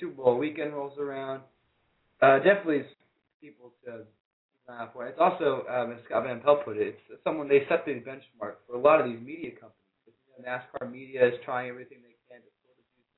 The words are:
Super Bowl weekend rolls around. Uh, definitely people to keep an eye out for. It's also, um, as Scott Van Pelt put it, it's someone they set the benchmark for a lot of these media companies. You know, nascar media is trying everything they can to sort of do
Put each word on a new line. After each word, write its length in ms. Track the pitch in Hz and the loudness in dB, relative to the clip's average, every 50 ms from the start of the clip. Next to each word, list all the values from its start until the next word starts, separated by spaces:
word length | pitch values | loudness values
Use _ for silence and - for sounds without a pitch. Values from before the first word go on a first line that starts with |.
Super 140 | 180 165 143 131 | -12 -12 -8 0
Bowl 160 | 131 127 120 | 2 2 2
weekend 380 | 123 147 151 151 - 147 151 147 | 2 0 -4 -4 -6 -8 -6 -6
rolls 240 | 143 139 143 139 143 | -8 -10 -10 -8 -8
around. 440 | 143 139 135 135 135 135 135 135 - _ _ _ _ _ _ _ _ _ _ _ _ _ _ - | -8 -8 -8 -8 -8 -8 -10 -10 -12 _ _ _ _ _ _ _ _ _ _ _ _ _ _ 6
Uh, 180 | 135 135 135 139 | 6 8 8 8
definitely 440 | 143 185 202 196 - 165 151 135 127 - _ _ _ _ _ _ _ _ _ _ | 6 6 4 4 2 0 -2 -2 -2 -6 _ _ _ _ _ _ _ _ _ _
people 320 | 147 147 - _ 123 120 _ _ - | -20 -20 -20 _ -20 -20 _ _ -18
to 160 | 123 117 113 | -16 -16 -16
keep 640 | 107 107 _ _ _ _ _ _ _ _ _ _ _ | -18 -20 _ _ _ _ _ _ _ _ _ _ _
an 80 | 123 120 | -20 -14
eye 80 | 117 | -14
out 100 | 113 113 | -14 -14
for. 140 | - 127 123 | -12 -12 -12
It's 140 | 131 135 160 | -10 -2 2
also, 440 | 165 185 175 - 160 139 131 - - - | 2 2 2 2 0 0 0 -2 -6 -4
um, 220 | 123 123 120 117 | -4 -4 -4 -4
as 100 | 120 - - | -6 -12 -10
Scott 200 | - 117 117 120 | -4 -4 -4 -2
Van 160 | 131 120 117 | -4 -6 -2
Pelt 240 | 120 147 147 147 - | 4 4 4 4 4
put 120 | 117 107 | -6 -4
it, 220 | 107 104 101 - - _ - | -2 -4 -4 -4 -10 _ -20
it's 140 | 117 - | -16 -8
someone 240 | - 175 156 156 143 139 | -6 -4 -4 -4 0 4
they 160 | 143 139 139 - | 4 4 4 4
set 180 | 170 170 - | 0 0 0
the 60 | 156 135 120 | -4 -8 -8
benchmark 560 | 120 131 135 139 - _ _ - 104 104 - - _ | -10 -14 -16 -18 -20 _ _ -12 -12 -12 -12 -14 _
for 80 | - 120 | -10 -4
a 40 | 123 | 4
lot 220 | 131 147 156 156 | 6 6 6 6
of 60 | 131 | 4
these 140 | 123 113 113 | 0 -4 -8
media 320 | 117 135 156 165 160 123 | -12 -14 -12 -12 -12 -12
companies. 340 | 117 - 117 110 _ _ _ _ _ _ _ | -12 -14 -20 -20 _ _ _ _ _ _ _
You 380 | _ _ _ _ _ _ 127 | _ _ _ _ _ _ -14
know, 80 | 123 123 | -10 -8
nascar 400 | 127 127 - - - 131 127 120 | -8 -8 -8 -10 -10 -10 -10 -10
media 380 | 123 131 135 131 135 127 123 123 | -10 -14 -16 -8 2 4 4 4
is 60 | 123 - - | 4 0 -8
trying 260 | - 127 123 127 123 | -6 -6 -6 -6 -6
everything 320 | 123 127 123 - 135 123 | -10 -14 -16 -20 -20 _
they 160 | 120 120 117 _ _ | _ _ _ _ _
can 160 | _ 123 120 | _ -20 -20
to 80 | 117 _ _ _ | _ _ _ _
sort 160 | _ _ _ | _ _ _
of 80 | 113 117 _ | _ _ _
do 100 | _ 123 _ _ _ | _ _ _ _ _